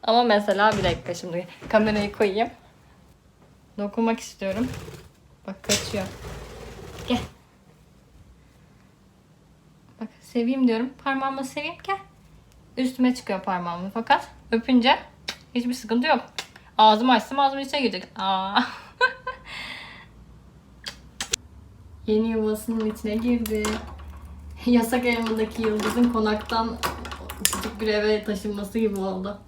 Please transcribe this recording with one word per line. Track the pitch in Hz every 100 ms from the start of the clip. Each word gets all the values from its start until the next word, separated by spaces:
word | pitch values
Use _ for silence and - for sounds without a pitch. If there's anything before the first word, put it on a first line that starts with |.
Ama | - 233
mesela | 240 208 208 196 214 208
bir |
dakika | 185 165 -
şimdi | 175 185 170 180 - -
kamerayı | 220 214 214 202
koyayım. | - 208 196 240 - - _ - - - - _ _ - - - -
Dokunmak | 202 233 226 226
istiyorum. | - - 196 190 254 - - - - _ - - -
Bak | 196
kaçıyor. | - 202 - 202 190 - - - - - - - - - -
Gel. | 240 - - _ _ - - _ - - - - - - - - - - _ _ _ _ _ _ _ _ _ - -
Bak | 220 -
seveyim | - 247 233 269 254
diyorum. | 226 254 -
Parmağımla | 285 269 269 269
seveyim | 269 - 302 339
gel. | - 392 - - - - - - - -
Üstüme | 254 254 254 247
çıkıyor | - 190
parmağımla | 196 180 175 175 190
fakat | 226 233 294 - - -
öpünce | 233 233 254 240 302 - - - - - 240
hiçbir | 240
sıkıntı | 247 214 233 302
yok. | 254 - - - - - -
Ağzımı | 220 214 254
açsam | 233 - 269
ağzımın | 277 277
içine | 269 294
girecek. | 240 190 - -
Aa. | 190 190 190 208
<laughs> | 247 - - - - - - - - - - - - - - - - - - - - - - - - - - - - - - - - - -
Yeni | 214 226
yuvasının | 226 214 214 - 226 214
içine | 208 214 220
girdi. | 240 240 220 214 214 220 - - - - - - - - 240
Yasak | 240 226 247 240
Elma'daki | 233 226 220 220 -
Yıldız'ın | 220 214 214 226 240
konaktan | 233 214 208 - 226 226 - - - - - - -
küçük | - 190 220 202
bir | 214
eve | 208 208 214
taşınması | - 202 214 202 202 226
gibi | 220 196
oldu. | 190 185 190 202